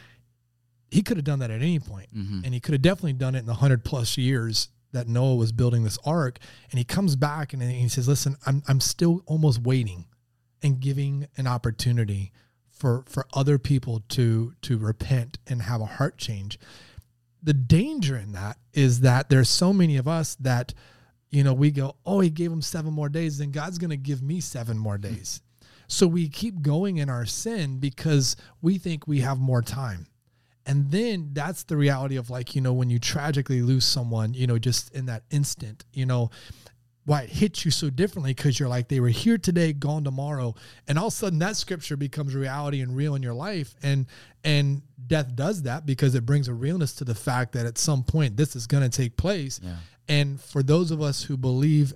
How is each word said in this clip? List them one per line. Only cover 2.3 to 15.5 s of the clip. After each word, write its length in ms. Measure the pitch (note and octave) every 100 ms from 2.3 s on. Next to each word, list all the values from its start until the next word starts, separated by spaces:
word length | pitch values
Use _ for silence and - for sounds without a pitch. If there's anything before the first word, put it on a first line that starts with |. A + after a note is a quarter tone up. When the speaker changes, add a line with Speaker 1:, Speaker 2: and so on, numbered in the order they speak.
| G2
Speaker 1:
And 80 | B2+
he 80 | B2
could 120 | -
have 80 | C#3+
definitely 320 | E3 F#3+ E3
done 200 | C3 C3
it 40 | C3
in 80 | A2+
the 80 |
hundred 280 | A2 C#3 B2
plus 360 | - C3+ A#2 -
years 500 | B2+ C3 A2+ A2 - _ _
that 160 | B2 A#2
Noah 280 | A#2+ C3+ B2+
was 160 | A2
building 320 | A2+ B2 A#2
this 120 | A2 -
ark. 340 | C#3+ E3+ B2+ - - - -
And 60 | B2+
he 80 |
comes 320 | A#2+ F3 G3 C3+
back 380 | D3 D3+ C#3+
and 80 | C3+
he 260 | B2 B2 A#2+
says, 200 | C3 B2+
"Listen, 280 | C#3 C#3 C#3
I'm, 180 | - C#3 C#3+
I'm 120 | C3+
still 420 | - - E3+ E3+
almost 380 | - D#3 D#3 A#2
waiting 420 | A#2+ C3 G#2+ F#2 E2+ _ _ _ _ _
and 160 | C#3+ C3
giving 500 | C3+ C#3 C#3 C#3 C#3+ -
an 80 | B2+
opportunity 840 | B2 A#2 A2 B2+ A#2+ G#2 G2 G2 - _ _ _
for, 360 | _ C3 A#2+ -
for 180 | C#3 -
other 260 | C3+ C3+ C#3+
people 440 | - C3+ B2+ A2 -
to, 420 | - A#2 A2+ A#2 -
to 160 | - A#2
repent 640 | G#2+ A2 - C3 A#2 -
and 160 | -